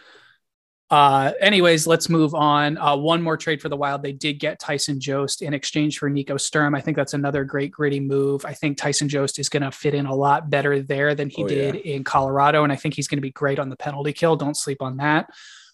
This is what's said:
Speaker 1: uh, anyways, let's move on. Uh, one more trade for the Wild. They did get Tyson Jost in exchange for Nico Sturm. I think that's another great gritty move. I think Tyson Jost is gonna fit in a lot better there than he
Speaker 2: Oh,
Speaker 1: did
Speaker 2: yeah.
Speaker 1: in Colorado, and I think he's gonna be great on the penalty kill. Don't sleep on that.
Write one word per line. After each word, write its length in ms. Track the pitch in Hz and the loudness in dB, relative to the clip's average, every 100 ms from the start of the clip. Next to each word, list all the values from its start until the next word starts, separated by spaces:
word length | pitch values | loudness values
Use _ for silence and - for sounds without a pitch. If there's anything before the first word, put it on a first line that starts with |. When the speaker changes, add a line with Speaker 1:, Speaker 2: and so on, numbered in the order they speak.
| - - _ _ _ _ _ _ _ | -20 -20 _ _ _ _ _ _ _
Speaker 1:
uh, 420 | 151 143 135 135 - | 6 6 6 2 2
anyways, 460 | 196 202 175 160 156 | 4 6 6 4 4
let's 220 | 165 - | 2 2
move 260 | 165 156 156 | 2 2 2
on. 420 | 151 147 147 156 | 2 4 2 0
Uh, 180 | 147 143 | 0 0
one 260 | 151 170 | 2 0
more 160 | 165 156 | 0 -2
trade 220 | - 156 | -2 -4
for 80 | 156 | -4
the 60 | 143 | -4
Wild. 280 | 143 143 | -2 -4
They 80 | 143 | -6
did 280 | 139 156 143 | -6 -6 -4
get 200 | 151 175 | -6 -6
Tyson 400 | - 143 - 139 | -6 -4 -2 -4
Jost 420 | 131 139 139 - | -2 -2 -2 -6
in 120 | 160 | -6
exchange 440 | 143 - 156 151 143 | -6 -4 -2 -2 -2
for 120 | 147 | -2
Nico 280 | 143 135 139 | -2 -4 -4
Sturm. 380 | - 156 147 143 | -2 0 2 0
I 60 | |
think 140 | 160 147 | -2 -2
that's 200 | 139 143 | -2 -2
another 280 | 143 143 | -2 -2
great 280 | 135 143 139 | -4 -4 -6
gritty 280 | - 147 139 | -2 -2 0
move. 460 | 139 139 139 139 - | -2 0 0 -2 -6
I 80 | |
think 240 | 143 151 139 | -6 -4 -2
Tyson 320 | 147 143 147 | -2 -2 -2
Jost 300 | 139 139 - | 0 -2 -4
is 100 | 139 | -4
gonna 220 | 147 139 | -2 -2
fit 240 | - 151 143 | -2 -2 -2
in 100 | 139 | -2
a 80 | |
lot 360 | 135 139 147 160 | 0 2 2 2
better 320 | 143 143 143 | 0 2 0
there 340 | 139 139 147 147 | 0 0 0 0
than 140 | 143 | -4
he 140 | - | -4
Speaker 2:
Oh, 40 | 101 | -2
Speaker 1:
did 280 | - 139 - | 0 -2 -4
Speaker 2:
yeah. 200 | 170 139 | -6 -6
Speaker 1:
in 80 | |
Colorado, 600 | 131 147 135 139 147 151 | 0 0 2 4 4 4
and 80 | 151 | 2
I 40 | 135 | 0
think 180 | 156 | -4
he's 140 | 147 139 | -4 -4
gonna 140 | 143 | -4
be 100 | 139 | -4
great 260 | - 143 139 | -4 -2 0
on 120 | 135 | -4
the 60 | 123 | -6
penalty 380 | 147 143 147 | -8 -4 -6
kill. 220 | 143 165 160 | 0 2 2
Don't 200 | 143 151 | 0 -4
sleep 260 | - 135 | -6 -6
on 160 | 131 131 | -6 -2
that. 300 | 147 156 - - - - - | 2 2 0 -14 -20 -20 -20